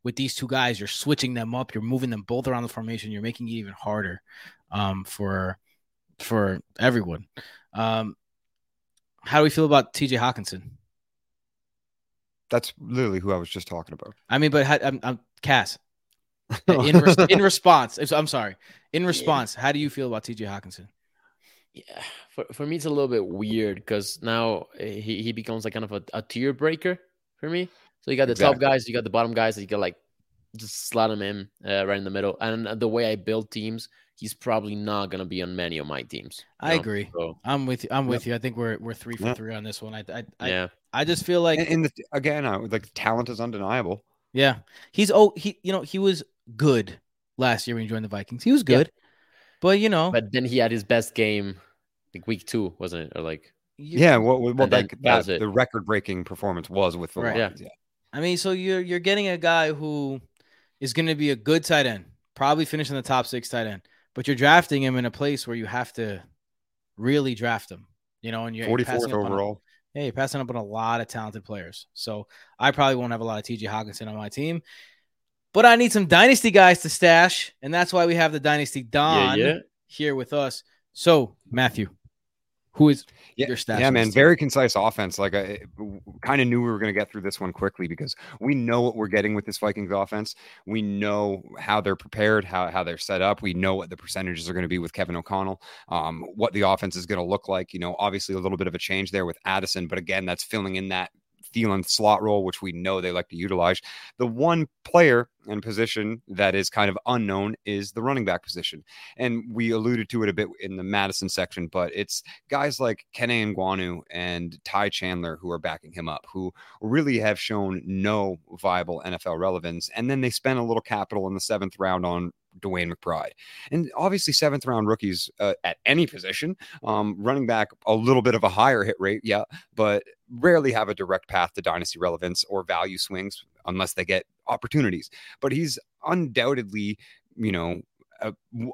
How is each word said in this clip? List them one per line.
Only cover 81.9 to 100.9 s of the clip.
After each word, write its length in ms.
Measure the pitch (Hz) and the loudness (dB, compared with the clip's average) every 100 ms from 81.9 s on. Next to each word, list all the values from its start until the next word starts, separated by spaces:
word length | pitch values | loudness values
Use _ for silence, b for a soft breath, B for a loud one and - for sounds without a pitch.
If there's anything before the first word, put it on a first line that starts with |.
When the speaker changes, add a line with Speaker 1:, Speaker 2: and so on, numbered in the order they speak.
| _ _ _ _ _ _ _ _ | _ _ _ _ _ _ _ _
Speaker 1:
who 140 | - 151 | 6 6
is 160 | 139 - b b | 6 -4 b b
Speaker 2:
Yeah, 140 | - 131 | -6 -4
Speaker 1:
your 80 | 120 | -4
stash 240 | - 107 | -2 2
Speaker 2:
yeah, 80 | 131 | 4
Speaker 1:
on 60 | |
Speaker 2:
man, 120 | 123 110 | 4 4
Speaker 1:
this 80 | |
Speaker 2:
very 220 | 107 151 165 | 6 8 6
Speaker 1:
team? 60 | |
Speaker 2:
concise 340 | 143 139 123 101 | 2 2 2 4
offense. 420 | 110 - 95 92 | 2 0 -4 -2
Like, 160 | 98 | 0
I, 240 | 98 95 101 92 87 | 0 -2 -8 -12 -14
I 200 | 104 98 - - | -14 -14 -18 -8
kinda 200 | 131 139 | 0 2
knew 180 | 123 120 | 4 2
we 80 | 120 | 2
were 80 | 107 | 0
gonna 140 | 107 | 0
get 180 | 101 104 | 0 -4
through 120 | 104 | -6
this 180 | 95 - | -8 -6
one 120 | 92 | -8
quickly 360 | - 98 - 156 | -4 -4 -4 -8
because 260 | 160 143 - B B | -6 -10 -10 B B
we 160 | 120 | -2
know 260 | 143 117 120 | 0 2 2
what 140 | 120 | 2
we're 140 | 110 107 | 0 0
getting 260 | 104 104 | 0 2
with 100 | 104 | -2
this 140 | 101 - | -4 -4
Vikings 320 | 107 104 95 | -2 -2 -2
offense. 460 | 98 98 107 107 - B B - | -2 -2 -4 -8 -12 B B -6
We 160 | 110 | -4
know 600 | 104 101 104 104 104 98 - - | -2 -2 0 0 -2 -4 -10 -12
how 220 | - 107 | -2 0
they're 160 | 98 92 | 0 -4
prepared, 480 | - 107 107 107 | -6 0 4 4
how, 260 | 92 92 90 | 0 -4 -2
how 140 | 90 | -2
they're 120 | 85 87 | -4 -8
set 240 | - 95 | -4 0
up. 220 | 95 101 | 2 0
We 120 | 104 | -2
know 200 | 87 95 | 0 0
what 160 | 95 87 | -2 -6
the 60 | 90 | -14
percentages 520 | - 95 92 82 82 | -10 -8 -6 -8 -6
are 60 | |
gonna 140 | 90 87 | -4 -2
be 100 | 90 | -4
with 140 | 85 | -4
Kevin 240 | - 87 85 | -4 -4 -4
O'Connell, 440 | - 98 95 95 B B B | -6 -4 -4 -8 B B B
um, 360 | 87 80 82 87 101 | -4 -4 -8 -12 -4
what 160 | 113 | -2
the 80 | 101 | 2
offense 340 | 98 95 95 | 2 2 -2
is 120 | 90 87 | -8 -6
gonna 200 | 98 87 | -4 -2
look 220 | 101 - | -4 -2
like. 240 | 95 87 | -4 -4
You 80 | 92 | -8
know, 160 | 87 85 | -8 -2
obviously 380 | 101 98 - 95 | -2 -2 -6 -4
a 20 | |
little 200 | 92 92 | -4 -4
bit 100 | 92 | -4
of 60 | 85 | -6
a 20 | |
change 320 | - 95 98 | -4 -4 -2
there 160 | 98 90 | -4 -4
with 120 | - | -6
Addison, 440 | 95 95 95 92 85 | -4 -2 -2 -6 -4
but 100 | 90 | -6
again, 280 | 85 95 92 | -4 -4 -4
that's 180 | 87 | -6
filling 320 | - 110 95 95 | -4 -4 -4 -6
in 140 | 95 | -4